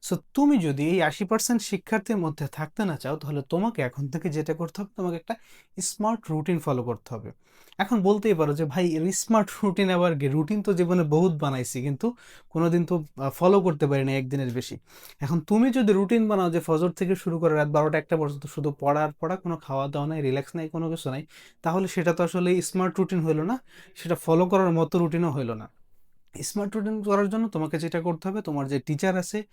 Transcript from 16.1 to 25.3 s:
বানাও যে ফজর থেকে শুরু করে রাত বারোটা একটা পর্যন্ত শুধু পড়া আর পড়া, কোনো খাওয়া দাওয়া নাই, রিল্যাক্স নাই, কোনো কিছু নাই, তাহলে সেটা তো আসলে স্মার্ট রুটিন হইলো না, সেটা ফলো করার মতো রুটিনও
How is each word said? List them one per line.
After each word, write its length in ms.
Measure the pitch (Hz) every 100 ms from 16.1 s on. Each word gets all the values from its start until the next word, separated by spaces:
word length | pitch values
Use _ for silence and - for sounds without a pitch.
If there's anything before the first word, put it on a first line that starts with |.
| 233 220
বানাও 220 | 202 180
যে 80 | 165
ফজর 300 | 160 160 175
থেকে 260 | 175 185 185
শুরু 240 | 185 165
করে 160 | 165 151
রাত 120 | 151
বারোটা 300 | 147 156 156
একটা 200 | 151 160
পর্যন্ত 300 | 147 139 143
শুধু 240 | - 147 143
পড়া 240 | 139 147
আর 80 | 151 -
পড়া, 160 | 160 185
কোনো 220 | 175 165
খাওয়া 300 | - 135 139
দাওয়া 200 | 143 143
নাই, 140 | 160
রিল্যাক্স 340 | 139 135 135 170
নাই, 140 | 160
কোনো 200 | 160 165
কিছু 200 | 165 143
নাই, 160 | 135 170 - - _
তাহলে 260 | 160 180 185
সেটা 260 | - 170
তো 100 | 170
আসলে 380 | 170 180 180 180
স্মার্ট 380 | 175 185 185 180
রুটিন 260 | 185 185 160
হইলো 180 | 151
না, 160 | 156 254 - - - -
সেটা 200 | 165 175
ফলো 300 | - 165 180
করার 260 | 190 185
মতো 280 | 165 160 180
রুটিনও 320 | 170 165 151